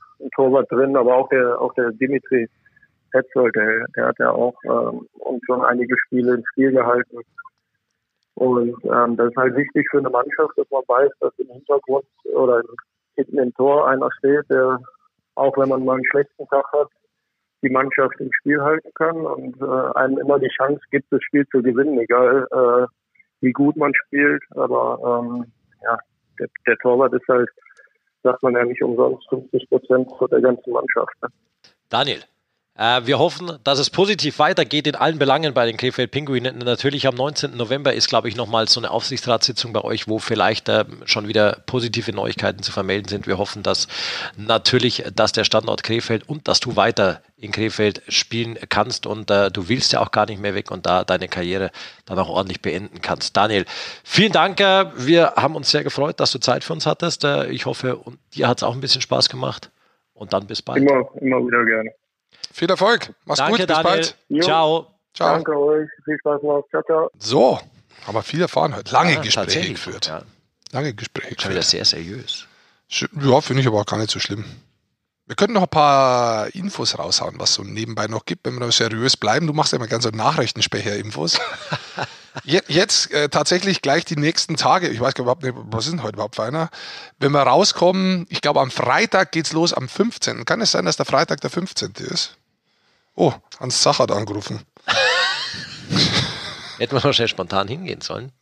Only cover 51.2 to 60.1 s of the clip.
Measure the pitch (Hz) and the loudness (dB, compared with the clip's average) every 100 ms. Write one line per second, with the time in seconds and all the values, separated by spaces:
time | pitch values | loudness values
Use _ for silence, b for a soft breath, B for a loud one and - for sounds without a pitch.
51.2 | 92 92 87 95 95 - B B - 95 | -4 -6 -4 -2 -4 -8 B B -8 -4
52.2 | 85 87 95 90 98 82 104 - - 78 | -2 -2 -4 -4 -6 -6 -8 -10 -6 -6
53.2 | - 98 107 104 90 B B B - - | -2 2 2 2 -2 B B B -2 2
54.2 | 214 170 180 190 196 190 190 - 127 170 | 4 4 2 2 4 4 2 -2 2 4
55.2 | 160 - 139 156 135 147 143 - 147 - | 4 4 0 0 0 0 -2 -2 -4 0
56.2 | 139 127 131 131 - 156 156 - 170 - | -2 0 0 0 -2 -4 -2 -2 -4 -2
57.2 | 147 143 127 131 - 127 127 123 - - | 0 0 -2 -4 -6 -4 -4 -6 -10 -20
58.2 | _ 139 120 123 - 123 135 - - 131 | _ -2 0 2 -2 -4 -2 -2 0 0
59.2 | - 131 135 - - _ _ _ _ | 0 0 -6 -8 -14 _ _ _ _